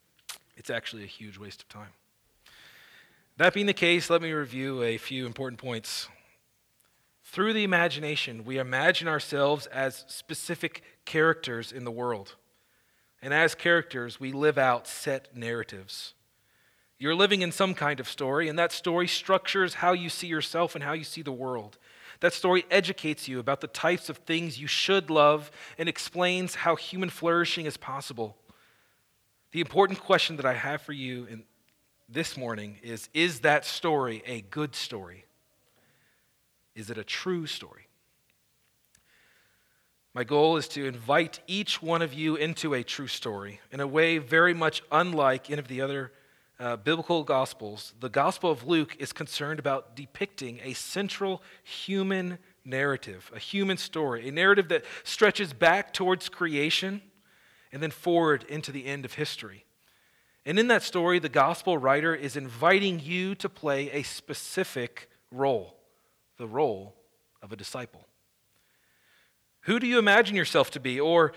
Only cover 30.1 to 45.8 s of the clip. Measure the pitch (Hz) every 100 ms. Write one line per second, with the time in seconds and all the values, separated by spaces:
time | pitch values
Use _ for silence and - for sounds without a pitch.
30.1 | 185 - 156 131 123 139 147 - 143 131
31.1 | 123 120 113 113 _ _ _ _ _ _
32.1 | 117 165 - 123 110 104 101 117 110 -
33.1 | 151 175 139 156 147 139 - 170 151 127
34.1 | 110 120 120 98 151 151 - - 110 90
35.1 | 92 - _ _ _ _ _ _ _ _
36.1 | _ _ _ _ _ _ - 104 113 98
37.1 | - 185 175 156 - 76 - _ _ _
38.1 | _ _ _ _ _ _ _ _ _ _
39.1 | _ _ _ _ _ _ _ _ _ _
40.1 | 127 120 147 156 165 139 143 135 123 113
41.1 | 151 170 - - 190 208 - 165 165 165
42.1 | 135 156 151 156 165 160 131 117 - 135
43.1 | - 120 104 101 107 _ 135 139 147 165
44.1 | 165 131 160 175 170 160 - - 151 175
45.1 | 160 139 131 - 147 123 127